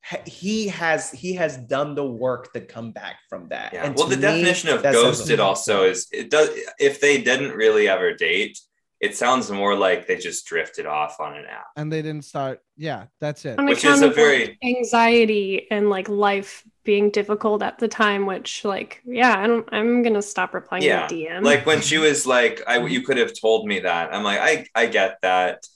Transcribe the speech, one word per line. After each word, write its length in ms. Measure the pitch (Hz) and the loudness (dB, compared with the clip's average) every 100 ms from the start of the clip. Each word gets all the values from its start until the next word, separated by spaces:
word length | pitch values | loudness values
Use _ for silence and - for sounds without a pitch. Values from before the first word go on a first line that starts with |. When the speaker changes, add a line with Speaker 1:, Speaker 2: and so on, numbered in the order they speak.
Speaker 1:
ha-, 200 | - 175 - | -12 -14 -14
he 440 | - 190 220 208 | -10 -6 -4 -4
has, 420 | 165 170 156 131 | -4 -2 -2 -4
he 220 | - 175 | -10 -8
has 240 | 180 160 131 | -2 -4 -4
done 380 | 120 139 147 143 | -4 -4 -2 -4
the 100 | 143 | -6
work 480 | 117 127 120 - | -4 -4 -4 -8
to 80 | 120 | -14
come 300 | 95 117 113 | -14 -14 -14
back 260 | 104 101 - _ | -14 -14 -16 _
from 200 | 95 85 | -16 -12
that. 240 | 64 53 | -10 -10
Speaker 2:
Yeah. 120 | 170 147 | -8 -6
Speaker 1:
And 100 | 135 | -2
Speaker 2:
Well, 120 | 135 | 0
Speaker 1:
to 80 | 131 | 2
Speaker 2:
the 120 | 196 | 2
Speaker 1:
me, 60 | 165 | 2
Speaker 2:
definition 300 | 175 180 165 | 2 0 0
of 120 | 127 | 0
Speaker 1:
that 100 | 143 | 4
says 100 | 123 | 4
Speaker 2:
ghosted 240 | 120 120 107 | 4 2 0
Speaker 1:
something. 120 | 113 98 | 2 2
Speaker 2:
also 380 | 95 - 104 | 0 0 2
is, 240 | 95 92 - | 2 2 -8
it 160 | - - | -10 -2
does, 200 | 151 156 - - - | 2 2 0 -12 0
if 220 | 139 139 | 0 2
they 200 | 143 139 | 2 4
didn't 300 | 117 131 139 | 2 0 -2
really 360 | 101 110 107 101 | 2 4 6 4
ever 240 | 95 90 | 2 0
date, 440 | 82 82 90 107 - _ _ _ _ | -2 -2 -2 -4 -8 _ _ _ _
it 140 | 104 - | -6 -2
sounds 360 | 120 131 104 | 0 0 0
more 240 | 101 101 98 | -2 0 2
like 320 | 95 90 - | 2 0 -2
they 100 | 90 | -4
just 280 | 87 - - | -4 -10 -6
drifted 380 | 82 78 - 80 | -6 -6 -8 -6
off 340 | 76 76 - | -4 -4 -6
on 180 | - 73 | -12 -12
an 80 | - | -16
app. 220 | - - - | -18 -16 -10
Speaker 3:
And 140 | 151 | -6
they 100 | 156 | -6
didn't 240 | 156 151 143 | -6 -10 -10
start. 360 | 156 135 131 _ _ | -8 -6 -8 _ _
Yeah, 280 | 156 123 92 _ | -10 -10 -12 _
that's 240 | 151 147 147 | -8 -8 -10
it. 140 | 127 | -2
Speaker 4:
On 60 | 277 | 0
Speaker 2:
Which 120 | 277 | 2
is 40 | |
Speaker 4:
account 200 | 285 285 | 4 6
Speaker 2:
a 40 | 277 | 6
Speaker 4:
of, 80 | 151 | 6
Speaker 2:
very 240 | 151 - 113 | 4 4 0
Speaker 4:
like, 100 | - | -4
anxiety 1040 | 247 247 233 233 233 233 220 214 190 190 - | -4 -2 0 4 6 6 4 2 0 -4 -4
and, 180 | 214 208 | 0 0
like, 200 | 190 196 | 0 -2
life 540 | 202 202 196 196 - _ _ | 0 2 0 -6 -16 _ _
being 260 | - 202 208 | 0 2 2
difficult 500 | 208 202 208 220 208 | 2 -2 -2 -2 -2
at 180 | 208 - | -4 -4
the 80 | 226 | -6
time, 380 | - 214 202 196 | 0 0 2 -4
which, 400 | 185 - - 208 | -6 -8 -8 -6
like, 360 | 190 - - 247 | -6 -8 -16 -10
yeah, 320 | 247 247 202 | 2 4 4
I 80 | 208 | 2
don't, 200 | 233 226 | 0 0
I'm 320 | 208 220 247 | -2 2 2
gonna 180 | 233 208 | 2 0
stop 320 | 202 - 185 | -2 -4 -4
replying 300 | 160 - 180 | -6 -8 0
Speaker 2:
Yeah. 240 | 151 98 80 | 2 0 -2
Speaker 4:
to 80 | 165 | -8
D 120 | - | -8
M. 140 | - | -2
Speaker 2:
Like, 220 | 139 143 - | 2 2 2
when 140 | 151 | 0
she 160 | 147 156 | 2 2
was 280 | 156 139 127 | 2 2 2
like, 360 | 123 117 - - | 2 2 0 -2
"I, 180 | 120 120 | 0 0
you 160 | 127 | -4
could 120 | 131 127 | -2 0
have 140 | 113 - | 0 0
told 280 | 110 110 104 | 2 2 0
me 120 | 98 | -4
that." 320 | 90 85 82 | -2 -2 -2
I'm 100 | 98 | -4
like, 160 | 104 104 | -2 0
"I, 240 | 120 156 - 117 | 0 0 -2 -2
I 100 | 117 | 0
get 300 | 104 95 95 | 2 0 0
that." 440 | 92 92 90 85 - | 0 2 0 -4 -14